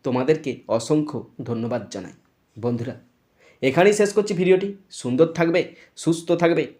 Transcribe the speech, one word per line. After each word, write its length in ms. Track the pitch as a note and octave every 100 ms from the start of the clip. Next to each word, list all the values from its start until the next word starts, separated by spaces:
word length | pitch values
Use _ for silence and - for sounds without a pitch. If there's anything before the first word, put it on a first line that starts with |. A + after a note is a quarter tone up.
| C#3
তোমাদেরকে 460 | B2+ C3 D#3 C#3 A#2 - A2+
অসংখ্য 400 | - D3+ D3+ A#2+ - - A#2+
ধন্যবাদ 320 | A2+ A#2 B2 G2+
জানাই। 220 | G2+ F2+ - _ _ _ -
বন্ধুরা, 400 | A#2+ A#2 A#2+ - _ _ _ _ _ _
এখানেই 340 | C3+ D#3 G3 G#3
শেষ 100 | G3+
করছি 200 | G#3 G#3
ভিডিওটি। 360 | F3 F#3 F#3 G3 G3+ _ -
সুন্দর 260 | B2+ B2+ E3 E3
থাকবে, 240 | E3+ E3+ E3 - - -
সুস্থ 240 | - E3 E3 E3+
থাকবে 220 | E3+ E3 C3+ -